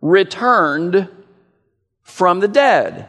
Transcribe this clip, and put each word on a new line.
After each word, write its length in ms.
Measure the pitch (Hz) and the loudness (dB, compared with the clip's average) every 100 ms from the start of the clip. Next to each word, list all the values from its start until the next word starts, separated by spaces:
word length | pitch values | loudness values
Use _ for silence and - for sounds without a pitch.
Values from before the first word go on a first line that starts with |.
returned 1080 | 151 190 190 - 240 233 160 143 170 185 185 - - _ _ _ _ _ _ _ | 2 2 2 -2 0 2 2 -2 -2 -2 -2 -12 -20 _ _ _ _ _ _ _
from 380 | _ - 180 175 | _ -2 0 0
the 80 | 202 | 0
dead. 580 | 220 277 185 101 - | 2 2 2 -2 -8